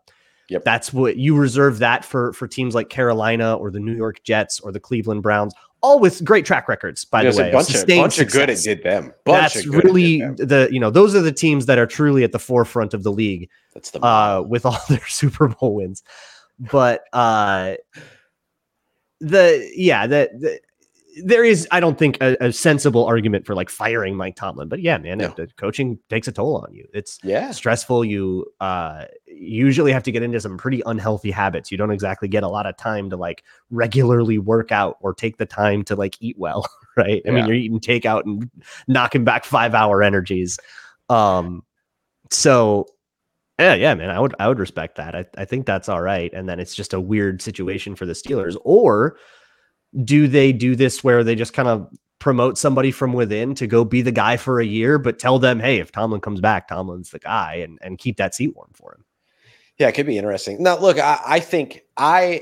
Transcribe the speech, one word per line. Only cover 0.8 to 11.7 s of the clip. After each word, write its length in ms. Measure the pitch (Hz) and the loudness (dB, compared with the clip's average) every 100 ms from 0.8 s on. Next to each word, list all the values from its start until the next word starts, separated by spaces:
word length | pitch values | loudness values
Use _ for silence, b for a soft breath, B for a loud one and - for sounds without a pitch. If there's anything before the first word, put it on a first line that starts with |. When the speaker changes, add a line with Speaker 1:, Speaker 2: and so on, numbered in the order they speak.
| - | -2
Speaker 2:
what 240 | 131 127 120 | 0 0 0
you 180 | 143 147 | 2 2
reserve 440 | 135 123 139 110 | 2 4 2 2
that 240 | 120 123 | 2 0
for, 300 | - 131 120 | -2 -4 -4
for 140 | 92 117 | -6 -10
teams 280 | - 123 113 | -6 -2 -2
like 140 | 107 | -4
Carolina 640 | 135 120 110 110 113 113 113 | -2 0 0 0 0 0 -2
or 160 | 104 | -4
the 80 | 101 | -6
New 160 | 107 117 | -6 -4
York 280 | 110 - | -6 -6
Jets 360 | - 107 98 - | -2 -2 -2 -8
or 120 | 104 | -10
the 80 | 98 | -14
Cleveland 440 | - 120 107 104 | -6 -4 -4 -4
Browns, 300 | 104 104 104 b b _ | 0 0 -2 b b _
all 180 | 262 285 | 4 6
with 240 | 190 - | 6 2
great 220 | 170 214 - | 2 2 2
track 220 | 135 - | -2 -2
records, 380 | 107 92 73 - | -4 -6 -10 -2
by 180 | 113 | 2
Speaker 1:
There's 140 | 123 104 | 4 4
Speaker 2:
the 60 | |
way, 60 | 87 | 4
Speaker 1:
a 40 | |
bunch 160 | 131 170 | 2 2
of, 60 | 120 | 0
Speaker 2:
sustained 280 | 92 175 | 4 4
Speaker 1:
bunch 160 | 147 - | 4 2
of 100 | 117 | 2
good 200 | 135 117 | 2 2
Speaker 2:
success. 180 | 104 110 | 0 -2
Speaker 1:
at 80 | 101 | -2
did 80 | |
them. 300 | 90 98 71 - | 0 -2 -4 -4
Bunch 300 | - 185 156 | 2 4 4
Speaker 2:
That's 120 | 110 147 | 0 0
Speaker 1:
of 60 | |
good 60 | 147 | 4
at 60 | 185 | 6
Speaker 2:
really 320 | 185 175 156 | 6 4 2
Speaker 1:
did 180 | 127 123 | -2 -4
them. 100 | 127 | 2
Speaker 2:
the, 220 | 139 131 | 4 4
you 100 | 127 | 2
know, 80 | 113 | 2
those 260 | 139 208 196 | 6 6 6
are 60 | |
the 100 | 160 | 2
teams 340 | 139 160 143 | 2 2 2
that 140 | 123 | 2